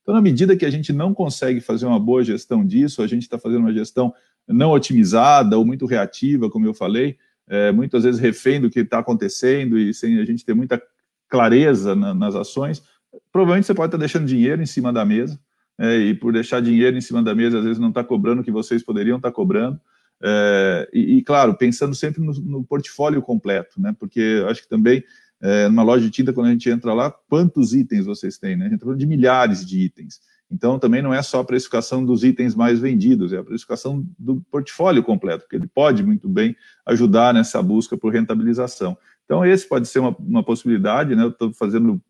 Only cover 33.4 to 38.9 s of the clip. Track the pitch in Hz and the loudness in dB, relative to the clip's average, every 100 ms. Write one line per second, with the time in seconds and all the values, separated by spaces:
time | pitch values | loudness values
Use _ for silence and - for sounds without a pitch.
33.4 | - 113 - 117 135 139 180 - 120 131 | -8 -12 -8 -8 -6 -8 -10 -12 -6 -6
34.4 | - 147 143 - 180 151 - 104 95 82 | -6 -8 -8 -4 2 2 2 -2 -2 -6
35.4 | _ - 87 - 147 117 101 107 98 95 | _ -8 -6 2 2 2 2 0 0 0
36.4 | 113 117 _ _ - 113 117 110 120 120 | 0 -4 _ _ -2 2 4 6 4 4
37.4 | 113 - 92 107 104 113 110 113 110 110 | 2 -2 0 0 -2 -4 -2 -2 -2 -2
38.4 | 110 117 123 - 92 | 0 -2 -4 -6 -8